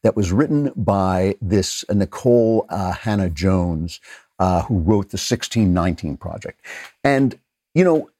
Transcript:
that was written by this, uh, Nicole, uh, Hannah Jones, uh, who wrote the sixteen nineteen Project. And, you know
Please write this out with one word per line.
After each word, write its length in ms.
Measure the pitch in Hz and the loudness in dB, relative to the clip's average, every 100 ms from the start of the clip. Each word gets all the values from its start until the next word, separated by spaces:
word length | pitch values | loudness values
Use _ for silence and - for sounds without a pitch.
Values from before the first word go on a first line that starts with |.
that 140 | 110 107 | 2 0
was 160 | 92 | 0
written 400 | 95 151 147 143 | 2 2 2 0
by 600 | - 110 101 92 92 95 98 | -2 0 2 2 0 0 -2
this, 420 | 101 101 90 - - | 0 0 0 -8 -2
uh, 60 | |
Nicole, 680 | 101 95 - 123 120 113 113 - | -2 -2 -2 2 4 4 2 -2
uh, 220 | 92 92 | -6 -4
Hannah 360 | 87 113 104 92 | -4 -2 0 -2
Jones, 720 | 80 95 95 87 80 85 - - - _ - | 0 0 2 0 -4 -6 -10 -20 -20 _ -2
uh, 240 | 92 90 | 0 0
who 160 | - 104 | 0 -2
wrote 320 | 82 104 98 | 2 0 0
the 80 | 95 | -8
sixteen 560 | - 120 - 113 101 | -4 -4 -2 0 2
nineteen 420 | 87 87 85 76 69 | 2 0 -4 -8 -8
Project. 440 | - - - - - - - _ | -10 -12 -14 -18 -20 -18 -18 _
And, 360 | 139 135 135 - _ _ _ | 0 2 0 -2 _ _ _
you 100 | 160 | 2
know 260 | 185 156 156 _ | 4 2 -2 _